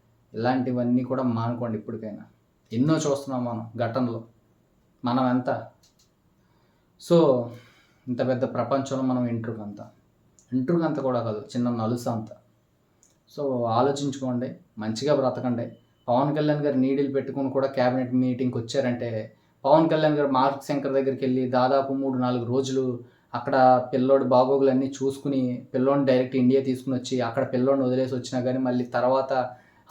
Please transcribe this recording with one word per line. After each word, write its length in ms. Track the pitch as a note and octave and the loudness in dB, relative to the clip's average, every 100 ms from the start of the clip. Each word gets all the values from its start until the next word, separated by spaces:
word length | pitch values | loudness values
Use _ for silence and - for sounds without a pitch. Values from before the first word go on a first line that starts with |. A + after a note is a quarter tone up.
| _ _ _ | _ _ _
ఇలాంటివన్నీ 680 | G#2+ A#2+ C3 B2+ B2 A#2+ B2 | -4 0 0 0 -2 0 0
కూడా 200 | B2+ C3 | 0 -2
మానుకోండి 560 | B2+ A2+ A#2 A#2+ A#2 G#2+ | 0 0 -2 -4 -6 -6
ఇప్పటికైనా. 440 | - A2 A2 G#2 - _ _ _ _ | -8 -10 -10 -14 -18 _ _ _ _
ఎన్నో 220 | A2+ D3 | -2 2
చూస్తున్నాం 500 | D#3 D3+ C3+ - B2+ | 2 0 -2 -4 -6
మనం 420 | A#2+ A2+ A2+ A#2 A2+ | -4 -6 -8 -4 -4
గతంలో, 380 | B2+ A#2+ A2+ - _ _ _ _ _ _ _ | -2 -2 -4 -12 _ _ _ _ _ _ _
మనం 260 | B2 B2 B2+ | -4 0 2
ఎంత. 320 | B2+ B2+ A2 - _ _ _ _ _ _ _ _ _ _ _ _ _ - | 0 0 -4 -8 _ _ _ _ _ _ _ _ _ _ _ _ _ 2
So 340 | E3+ D3+ B2 A#2 - - _ _ _ C3 | 6 6 4 0 -12 -20 _ _ _ -8
ఇంత 200 | A#2+ B2+ | -4 -2
పెద్ద 260 | B2 B2+ | 0 -2
ప్రపంచంలో 480 | B2 A#2 C#3 C3+ C3+ | -4 -2 -2 -2 -4
మనం 220 | C3 B2+ | -2 -2
వెంట్రుక 360 | A#2+ A#2 A#2 G#2+ | -2 -4 -6 -8
అంతా, 240 | G#2 G2+ A2 _ _ _ _ _ _ | -12 -14 -18 _ _ _ _ _ _
వెంట్రుక 300 | B2+ C3 E3+ | -4 0 0
అంత 180 | D#3+ D3 | 0 0
కూడా 200 | C3 B2 | -2 -2
కాదు, 180 | A2+ G#2+ | -2 -6
చిన్న 320 | - B2 A#2+ | -6 -4 -2
నలుసు 400 | A#2 A2 A#2 C3+ | -2 -2 -2 -4
అంత. 180 | A2 A2 - _ _ _ _ _ _ _ _ _ - | -6 -8 -16 _ _ _ _ _ _ _ _ _ -6
So 280 | C#3 B2+ | -4 -2
ఆలోచించుకోండి, 840 | A#2 A2+ C#3 C#3 C#3+ B2+ C3 A#2+ - - _ - | 0 2 2 0 -4 -4 -4 -4 -6 -10 _ -8
మంచిగా 360 | A2 A2 C#3+ | -6 -2 0
బ్రతకండి. 540 | C#3 B2+ A2+ B2 A#2 A2+ - _ _ - | 2 2 -2 -4 -4 -6 -12 _ _ 0
పవన్ 280 | B2 D3 D3+ | 2 2 0
కళ్యాణ్ 280 | D3+ D3 | 0 0
గారు 120 | D3 C3 | 0 2
నీడిల్ 380 | C3 C#3 C#3 | 2 2 0
పెట్టుకుని 360 | C3+ C3 C3 C3+ | -2 -4 -4 -2
కూడా 160 | C3+ C3+ | 0 -2
క్యాబినెట్ 480 | C3+ B2 C3 B2 | 0 0 0 0
మీటింగ్కి 440 | B2+ B2+ B2 B2+ A#2+ | 0 0 0 -2 -2
వచ్చారంటే 760 | A2+ C#3+ B2+ A#2+ A#2+ A2 A2+ - _ _ | -4 -2 -2 -2 -4 -6 -8 -16 _ _
పవన్ 260 | C3+ D#3 D#3+ | 4 6 6
కళ్యాణ్ 240 | D#3+ D#3 | 4 2
గారు 140 | D3 C#3 | 2 2
మార్క్ 360 | C3 C#3 C#3 | 2 2 0
శంకర్ 280 | - C#3 C3+ | -4 -4 0
దగ్గరికి 320 | C3+ C3+ B2+ | 0 0 0
వెళ్ళి 240 | C3 B2+ B2 | 0 0 0
దాదాపు 440 | B2 B2+ C#3 C3+ | 2 4 2 0
మూడు 260 | C3+ C3+ B2+ | -2 -2 0
నాలుగు 260 | B2 B2 | 0 -2
రోజులు 560 | A2+ B2+ C3+ C3 C3 A#2 - _ _ | 0 -2 0 -2 -2 -4 -12 _ _
అక్కడ 520 | B2 - C3+ B2+ B2+ B2 | -8 -2 4 6 6 2
పిల్లోడి 320 | B2+ C3 C3+ | 0 4 4
బాగోగులన్నీ 640 | B2 B2+ C3 C#3 C3+ C3 C3+ | 6 4 6 4 4 2 0
చూసుకుని 760 | - C3+ C#3 C#3+ C3+ B2+ B2 - | -2 -4 -4 -4 -2 -2 -4 -6
పిల్లోడిని 320 | C3 C3 C#3+ C3+ | -2 2 2 4
డైరెక్ట్ 300 | B2+ B2+ C3 | 2 2 2
ఇండియా 260 | B2 C3+ | 4 4
తీసుకుని 340 | C3 B2 - B2 | 2 -4 -4 -4
వచ్చి 240 | - B2+ | -2 -2
అక్కడ 320 | A#2 A#2 B2 | -2 -2 -2
పిల్లోడిని 340 | B2+ B2+ C#3 B2 | 0 2 2 2
వదిలేసి 280 | B2+ B2+ | 0 0
వచ్చినా 260 | B2+ A#2+ B2+ | -4 -4 -4
కానీ 180 | B2+ C3 | -2 -2
మళ్ళీ 260 | B2+ B2 | 0 -2
తర్వాత 480 | A#2+ A#2+ B2 C3 C3 C3 A2+ - - _ - | -2 0 2 2 2 -2 -2 -8 -20 _ -2